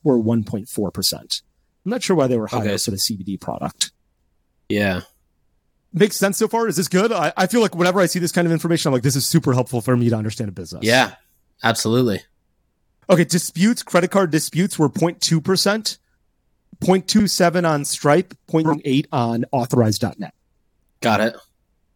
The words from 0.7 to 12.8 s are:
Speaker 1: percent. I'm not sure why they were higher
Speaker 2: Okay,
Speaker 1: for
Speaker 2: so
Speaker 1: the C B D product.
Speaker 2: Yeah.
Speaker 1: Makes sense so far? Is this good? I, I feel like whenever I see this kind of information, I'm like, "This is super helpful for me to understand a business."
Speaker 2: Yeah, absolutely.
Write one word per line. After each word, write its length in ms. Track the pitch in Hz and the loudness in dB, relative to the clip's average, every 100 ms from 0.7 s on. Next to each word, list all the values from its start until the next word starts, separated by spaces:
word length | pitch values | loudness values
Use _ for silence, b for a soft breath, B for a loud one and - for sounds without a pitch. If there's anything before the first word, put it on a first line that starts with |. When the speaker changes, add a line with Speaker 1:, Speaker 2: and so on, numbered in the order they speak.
| - 98 | -6 -6
Speaker 1:
percent. 500 | - 92 - - - - _ _ _ | -4 -4 -6 -10 -12 -12 _ _ _
I'm 60 | 185 | -8
not 140 | 240 | -6
sure 120 | - 170 | 0 2
why 120 | 131 | 2
they 100 | 120 | 0
were 100 | 107 | -2
higher 140 | 117 | -4
Speaker 2:
Okay, 100 | 107 | -2
Speaker 1:
for 40 | 98 | -2
Speaker 2:
so 140 | - | -4
Speaker 1:
the 80 | 98 | -4
C 180 | - 101 | -4 -6
B 60 | |
D 140 | 92 95 | -8 -10
product. 540 | - - 73 - - _ _ _ _ _ _ _ _ | -8 -8 -10 -8 -8 _ _ _ _ _ _ _ _
Speaker 2:
Yeah. 320 | 104 98 90 - _ _ _ _ _ _ _ _ | 0 0 -2 -6 _ _ _ _ _ _ _ _
Speaker 1:
Makes 260 | 160 208 - | 0 0 2
sense 200 | 196 196 | -2 0
so 100 | 220 | -2
far? 200 | 226 226 | 0 -2
Is 80 | 165 | -2
this 120 | 160 | 0
good? 240 | 180 226 | 0 0
I, 220 | 208 156 - | 0 -2 0
I 120 | 185 | 0
feel 140 | 240 | 2
like 120 | 214 | 0
whenever 260 | 170 180 190 | 2 0 2
I 60 | 175 | 0
see 140 | 180 | 0
this 120 | 170 | -2
kind 140 | - 170 | 0 0
of 60 | |
information, 380 | 165 170 165 151 | 0 0 0 0
I'm 40 | |
like, 100 | 127 | 0
"This 120 | 131 135 | 0 0
is 100 | - | 2
super 280 | 165 143 | 2 2
helpful 280 | 127 123 120 | 0 0 -4
for 160 | 120 123 | 0 2
me 120 | 120 | 2
to 60 | 113 | 0
understand 340 | 107 104 107 | -4 -6 -8
a 40 | |
business." 300 | 92 85 87 | -10 -14 -4
Speaker 2:
Yeah, 320 | 107 123 107 - _ _ _ _ | 2 2 2 -4 _ _ _ _
absolutely. 580 | 117 113 110 120 123 98 - _ _ _ _ _ | -2 0 0 2 2 -2 -8 _ _ _ _ _